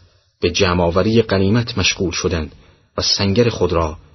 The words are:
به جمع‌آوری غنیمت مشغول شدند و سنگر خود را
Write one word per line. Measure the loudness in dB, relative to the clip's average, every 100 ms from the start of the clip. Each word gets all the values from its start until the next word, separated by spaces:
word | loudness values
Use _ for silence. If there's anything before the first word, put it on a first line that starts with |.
| _ _ _ _
به | -2
جمع‌آوری | 0 0 2 2 2 2 2
غنیمت | 2 0 2 0 0 -2
مشغول | -2 -2 -4
شدند | -2 -2 -2 -6 -12 -20 _ _ -6
و |
سنگر | -2 -2 0 2 0
خود | 0 0
را | 0 -2 -4 -16